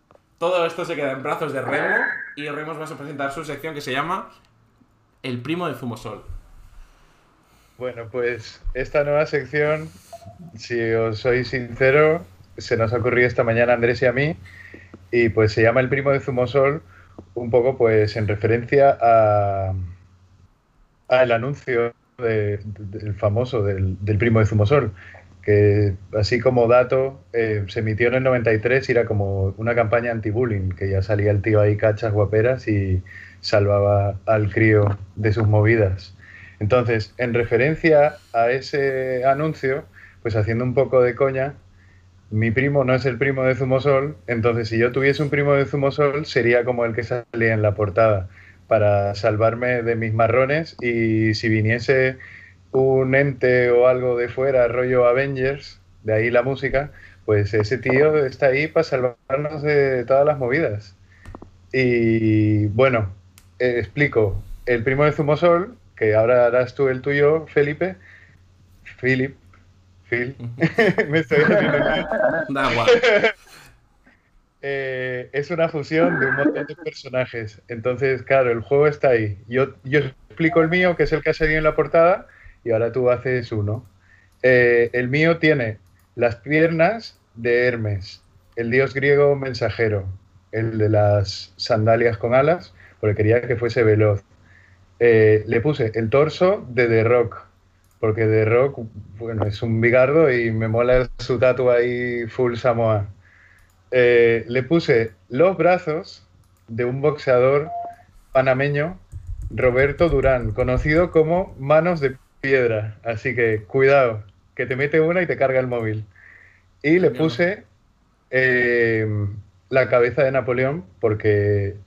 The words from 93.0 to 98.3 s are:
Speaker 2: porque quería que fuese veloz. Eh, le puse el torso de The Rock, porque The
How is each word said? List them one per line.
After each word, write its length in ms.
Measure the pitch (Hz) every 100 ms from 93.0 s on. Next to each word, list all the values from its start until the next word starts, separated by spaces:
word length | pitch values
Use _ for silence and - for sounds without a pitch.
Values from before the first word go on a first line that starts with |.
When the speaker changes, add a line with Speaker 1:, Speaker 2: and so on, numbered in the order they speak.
Speaker 2:
porque 140 | 107 101
quería 240 | 107 120
que 160 | - 117
fuese 260 | 120 127
veloz. 400 | 110 107 107 101 - _ _ - _ _ _ _
Eh, 440 | 120 113 107 107 107
le 140 | 113
puse 320 | 147 143 110 107
el 140 | 110
torso 560 | 139 156 - 185 214 127
de 180 | 123 120
The 160 | 113
Rock, 420 | 110 123 113 - - _ _ _ _ _
porque 240 | 110 110
The 180 | 110